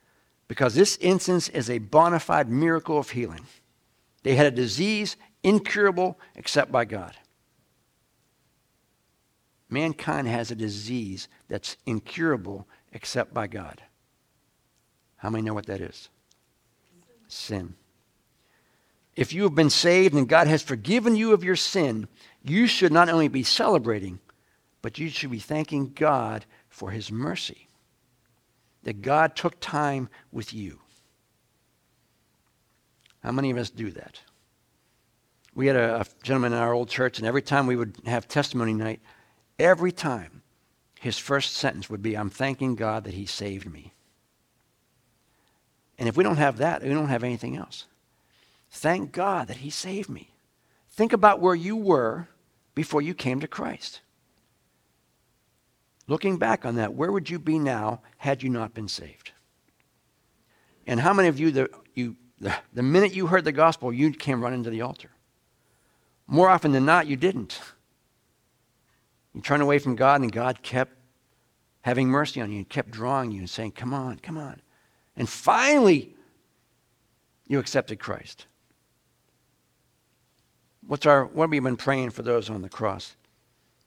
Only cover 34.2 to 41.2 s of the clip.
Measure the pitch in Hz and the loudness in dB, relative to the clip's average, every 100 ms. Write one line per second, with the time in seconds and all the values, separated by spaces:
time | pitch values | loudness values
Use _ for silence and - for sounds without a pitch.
34.2 | _ _ _ _ _ _ _ _ _ _ | _ _ _ _ _ _ _ _ _ _
35.2 | _ _ _ - 135 131 117 113 104 _ | _ _ _ -2 2 4 2 0 -4 _
36.2 | 123 135 123 117 120 120 120 - 127 - | -2 0 0 0 0 0 -2 -2 -2 -2
37.2 | 110 135 - 143 127 123 113 - 123 120 | -2 -2 0 0 2 0 -2 -8 -4 -4
38.2 | - 147 139 127 113 110 110 110 _ - | -2 -2 -2 -2 -2 -2 -4 -8 _ -20
39.2 | _ _ _ - 160 175 180 175 160 120 | _ _ _ 2 4 4 2 -2 -4 -4
40.2 | 80 - _ _ _ _ _ _ 123 - | -8 -20 _ _ _ _ _ _ -8 -6